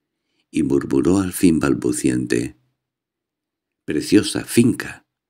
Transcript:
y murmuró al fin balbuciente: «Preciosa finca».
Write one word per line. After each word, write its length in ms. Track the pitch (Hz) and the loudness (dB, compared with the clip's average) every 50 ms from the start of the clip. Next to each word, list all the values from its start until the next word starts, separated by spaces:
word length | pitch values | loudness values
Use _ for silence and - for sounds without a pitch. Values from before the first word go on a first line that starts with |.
| _ _ _ _ _ _ _ _ _ _ - | _ _ _ _ _ _ _ _ _ _ -4
y 100 | 78 - | -4 -2
murmuró 560 | 64 69 69 62 58 64 67 67 82 92 101 | 0 0 -2 -2 0 0 0 2 2 2 2
al 140 | 95 90 - | 0 -2 -2
fin 260 | - - 92 82 73 | 0 2 2 2 2
balbuciente: 1000 | 71 69 64 60 - 62 60 - - 65 62 64 62 57 57 58 60 64 - _ _ _ _ _ _ _ _ _ _ _ _ _ _ _ _ _ _ _ _ _ _ _ _ _ _ | 2 0 0 0 0 -2 -2 -2 -2 -2 0 -2 -2 -2 -2 -4 -4 -4 -10 _ _ _ _ _ _ _ _ _ _ _ _ _ _ _ _ _ _ _ _ _ _ _ _ _ _
«Preciosa 600 | - 78 73 - - - 107 - - - 60 57 | -6 -4 -4 0 2 2 2 2 2 -4 -6 -6
finca». 600 | - - 117 120 - - - - - - - _ _ _ _ _ | -2 2 2 4 4 2 -2 -6 -12 -16 -18 _ _ _ _ _